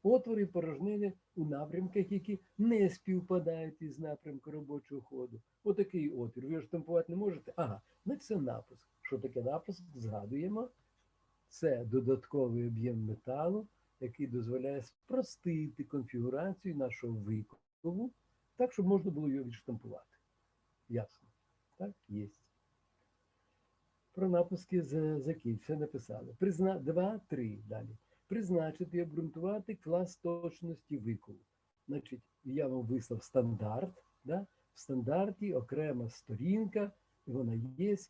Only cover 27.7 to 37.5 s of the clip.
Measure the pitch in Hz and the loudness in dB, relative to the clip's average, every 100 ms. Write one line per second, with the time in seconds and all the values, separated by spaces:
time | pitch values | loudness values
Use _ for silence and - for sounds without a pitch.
27.7 | 110 113 110 _ _ _ 220 190 180 160 | -8 -8 -14 _ _ _ -2 2 2 2
28.7 | 156 180 175 170 151 165 160 180 208 208 | -2 -2 -2 -2 -2 -4 -2 -2 -2 -4
29.7 | 202 156 175 180 - 170 170 170 - 170 | -8 0 0 0 -2 -2 -2 -4 -6 -8
30.7 | 165 _ 143 110 110 - 101 _ _ _ | -8 _ -4 -2 -4 -6 -20 _ _ _
31.7 | _ - 143 - 123 _ _ 131 139 139 | _ -6 -6 -6 -14 _ _ -4 -2 0
32.7 | 127 117 127 - 117 - 135 117 110 107 | 0 0 -2 -2 -6 2 4 4 2 0
33.7 | 113 180 - _ _ 131 175 202 _ _ | 0 -2 -6 _ _ -4 -2 -4 _ _
34.7 | - - 131 117 165 202 196 208 143 117 | -20 -4 0 2 2 2 0 0 0 0
35.7 | 135 151 127 113 - - 107 156 208 214 | -2 0 -2 -4 -8 -8 -2 2 2 2
36.7 | 214 202 - _ _ - 127 117 | 0 -2 -6 _ _ -6 -2 0